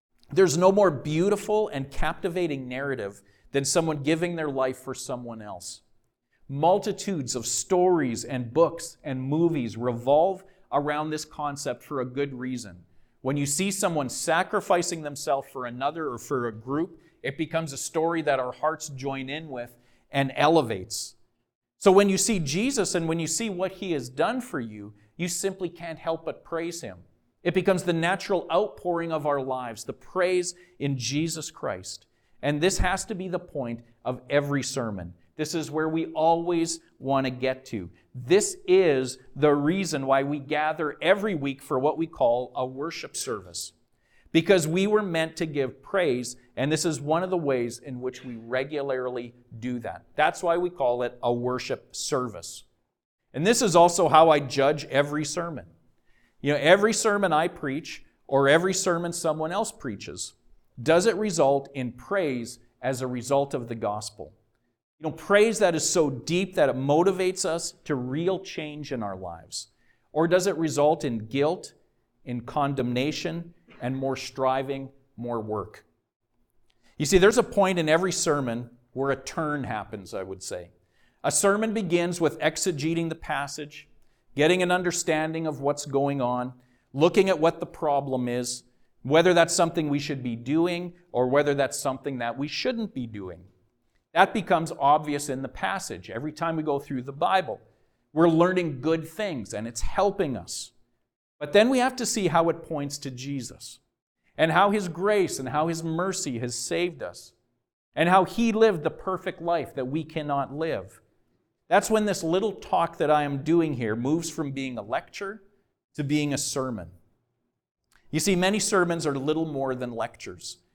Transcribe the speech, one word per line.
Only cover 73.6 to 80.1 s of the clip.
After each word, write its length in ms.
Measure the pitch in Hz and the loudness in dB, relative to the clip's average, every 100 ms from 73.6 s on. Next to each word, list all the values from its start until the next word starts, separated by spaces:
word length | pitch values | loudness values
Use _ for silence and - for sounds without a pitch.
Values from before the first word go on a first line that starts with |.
| _ - | _ -10
and 160 | 123 135 | -6 -4
more 180 | 135 131 | -2 -4
striving, 760 | - 131 131 131 135 135 135 - _ - | -6 -2 0 0 -2 -6 -10 -18 _ -12
more 240 | 120 117 | -6 -6
work? 420 | 104 107 95 - _ _ _ _ _ _ _ _ _ _ _ - | -4 -4 -6 -12 _ _ _ _ _ _ _ _ _ _ _ -6
You 80 | 143 | 2
see, 120 | 190 | 6
there's 200 | 196 247 | 8 6
a 60 | |
point 340 | - - 190 180 | 2 2 2 2
in 120 | 156 | 4
every 240 | 160 185 | 4 2
sermon 560 | 175 170 147 127 117 120 - _ | 0 0 0 0 -4 -8 -16 _
where 180 | 127 139 | -4 -2
a 100 | 135 | -2
turn 440 | - - 156 147 127 | -4 -6 -4 -4 -4
happens, 480 | 107 98 107 92 | -6 -8 -12 -10